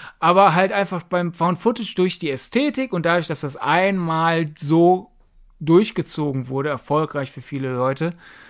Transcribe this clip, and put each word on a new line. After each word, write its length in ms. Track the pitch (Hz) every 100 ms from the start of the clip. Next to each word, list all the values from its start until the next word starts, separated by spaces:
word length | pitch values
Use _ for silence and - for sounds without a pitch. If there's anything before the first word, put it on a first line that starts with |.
| - -
Aber 380 | 165 185 196 165
halt 160 | 196
einfach 320 | 208 196 180
beim 280 | - 180 175
Found 260 | - 170 180
Footage 360 | 226 247 208
durch 240 | - 180 -
die 120 | 156
Ästhetik 640 | 131 - 240 294 262 262
und 140 | 180 165
dadurch, 220 | 175 156
dass 140 | 151
das 140 | 143 147
einmal 960 | 131 165 196 190 170 160 165 165 156 -
so 540 | 143 160 175 185 - _ _ _ _ _
durchgezogen 880 | 151 170 214 - - - 147 131 127
wurde, 220 | 135 147
erfolgreich 600 | 131 - 147 156 147 131
für 120 | 135
viele 300 | - 139 131
Leute, 400 | 127 131 135 165 170 - - -